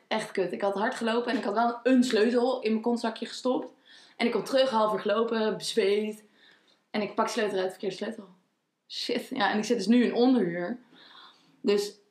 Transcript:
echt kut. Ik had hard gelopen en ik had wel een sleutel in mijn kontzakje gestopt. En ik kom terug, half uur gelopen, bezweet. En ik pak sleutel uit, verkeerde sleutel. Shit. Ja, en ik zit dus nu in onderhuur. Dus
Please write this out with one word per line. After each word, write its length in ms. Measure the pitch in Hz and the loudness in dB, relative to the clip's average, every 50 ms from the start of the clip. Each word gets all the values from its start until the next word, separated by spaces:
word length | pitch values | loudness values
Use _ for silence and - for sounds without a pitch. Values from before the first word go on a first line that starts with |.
| _ | _
echt 240 | - 220 220 220 - | -6 -4 -4 -4 -4
kut. 200 | - 202 180 180 | -2 -2 -2 -2
Ik 100 | - 220 | -2 -2
had 120 | 208 196 196 | -2 -2 -2
hard 200 | 196 214 247 254 | 0 -2 -2 -2
gelopen 360 | - 233 226 226 240 233 240 | -2 -2 -2 0 -2 -2 -2
en 60 | 233 | -2
ik 60 | 220 - | -2 -2
had 100 | 254 202 | -2 0
wel 260 | 220 240 233 240 - - | 0 0 0 0 0 2
een 200 | 254 262 247 240 | 4 6 6 4
sleutel 580 | - 220 202 214 240 233 247 240 262 254 - | 4 4 4 4 4 4 2 2 2 0 0
in 80 | - 220 | 0 0
mijn 140 | 220 220 - | 0 0 0
kontzakje 420 | 240 240 226 - 226 220 - 233 | 0 -2 0 -2 -4 -4 -6 -10
gestopt. 480 | - - - - 254 262 311 247 - - _ _ _ - - - - _ | -10 -10 -4 -2 0 0 -2 -4 -8 -14 _ _ _ -20 -20 -20 -16 _
En 80 | - 233 | -2 -2
ik 60 | 233 | 0
kom 120 | 233 208 - | 0 0 -2
terug, 260 | - 269 262 262 262 | 0 2 2 2 2
half 240 | 220 226 214 214 214 | 2 2 2 2 0
uur 60 | 190 | -2
gelopen, 580 | - 208 202 220 226 226 233 226 214 214 196 | 0 0 0 0 0 0 0 0 0 0 -2
bezweet. 680 | 175 - - - 233 196 196 202 214 214 214 214 - - _ _ _ _ _ - _ _ _ _ _ _ _ | -4 -6 -4 0 2 2 2 2 0 0 -4 -6 -10 -16 _ _ _ _ _ -20 _ _ _ _ _ _ _
En 100 | - 214 | -6 -4
ik 140 | 208 - - | -4 -4 -2
pak 120 | - 220 | -2 -2
sleutel 320 | - - 240 214 196 185 190 | -2 0 -2 -2 -2 -2 -2
uit, 100 | 185 185 | -4 -4
verkeerde 260 | - - - 190 - | -6 -6 -8 -8 -6
sleutel. 320 | - 208 214 220 - 196 180 - _ _ _ _ _ _ _ _ _ _ | -6 -8 -8 -10 -12 -16 -20 -20 _ _ _ _ _ _ _ _ _ _
Shit. 400 | - - - - - - 247 - - - | -14 -10 -8 -6 -4 -4 -4 -4 -6 -4
Ja, 180 | - 202 190 | -2 0 0
en 60 | - | 0
ik 60 | 208 208 | 0 0
zit 140 | - 240 | 0 0
dus 100 | 196 185 | 0 2
nu 160 | 196 233 247 233 | 4 4 4 4
in 100 | 196 - | 4 4
onderhuur. 640 | 226 240 262 262 240 190 170 170 175 175 180 247 - - _ - - - - - - - - _ _ _ _ _ _ | 4 4 4 4 4 2 0 -2 -4 -4 -6 -6 -8 -12 _ -20 -20 -20 -20 -20 -20 -20 -20 _ _ _ _ _ _
Dus 340 | - 208 202 202 202 - - _ _ _ | 0 0 0 0 0 -4 -10 _ _ _